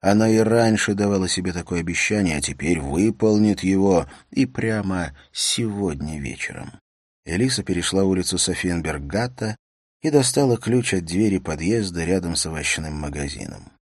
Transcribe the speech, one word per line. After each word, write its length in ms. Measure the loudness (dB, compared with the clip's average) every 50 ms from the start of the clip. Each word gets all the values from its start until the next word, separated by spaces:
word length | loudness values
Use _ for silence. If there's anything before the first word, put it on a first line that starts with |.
Она 280 | 4 4 4 4 6 6
и 100 | 6 4
раньше 560 | 4 4 4 4 4 4 4 2 2 0 0
давала 340 | 0 2 2 2 2 0 0
себе 240 | -2 -2 -2 -4 -4
такое 280 | -6 -6 -4 -4 -4
обещание, 580 | -2 -2 -2 -2 -2 0 0 2 2 0 0 -2
а 20 |
теперь 380 | -4 -6 -6 -4 0 0 0 0
выполнит 840 | 0 -2 0 2 2 2 2 2 2 2 4 4 4 4 2 2 0
его 440 | 0 2 4 4 4 4 4 2 0 -10 -20 _ _
и 160 | -2 0 0
прямо 680 | 0 0 -4 -4 -2 -2 -2 -2 -4 -4 -4 -4 -6 -8 -14 -20 _ _
сегодня 880 | -6 -4 -2 -2 -2 -2 -4 -2 -2 -2 -2 -2 -4 -6 -8 -8 -8
вечером. 520 | -8 -8 -8 -8 -10 -10 -10 -12 -14 -14 -16 -20 _ _ _ _ _ _ _ _ _
Элиса 380 | -6 -2 0 0 0 0 -2 -2
перешла 420 | -2 -2 -2 -2 0 0 2 2
улицу 320 | 2 2 0 0 -2 -2
Софиенберггата 1200 | -2 -2 -2 -2 -2 -2 -2 -2 -2 -2 -4 -6 -6 -8 -4 -4 -4 -4 -4 -6 -6 -6 -6 -6 -8 _ _ _ _ _ _ _ _ _
и 80 | 4
достала 480 | 4 4 4 4 2 2 4 4 2 2
ключ 340 | 2 0 2 2 2 2 -2
от 140 | -2 -2
двери 320 | -2 0 2 2 2 2 0
подъезда 680 | -2 -4 -6 -2 0 0 0 0 0 -2 -4 -4 0
рядом 320 | 0 0 0 0 -2 -4
с 80 | -4 -4
овощным 500 | -4 -6 -6 -4 -4 -4 -4 -6 -8 -8
магазином. 760 | -8 -8 -8 -6 -6 -6 -8 -8 -10 -12 -12 -12 -16 -20 -20 _ _